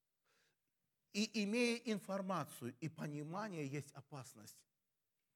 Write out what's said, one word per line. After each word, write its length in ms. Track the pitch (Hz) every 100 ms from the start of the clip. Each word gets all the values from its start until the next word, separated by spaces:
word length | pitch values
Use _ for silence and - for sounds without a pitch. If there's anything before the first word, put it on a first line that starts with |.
| _ _ _ _ _ _ _ _ _ _ _
и 300 | 202 214 226
имея 340 | 202 233 240 233
информацию 1000 | 233 208 - 196 190 175 135 - 120 -
и 80 | 156
понимание, 760 | 160 156 147 151 180 214 170 139
есть 260 | 143 139
опасность. 640 | 143 - 147 123 110 107 - - _ _ _ _ _ _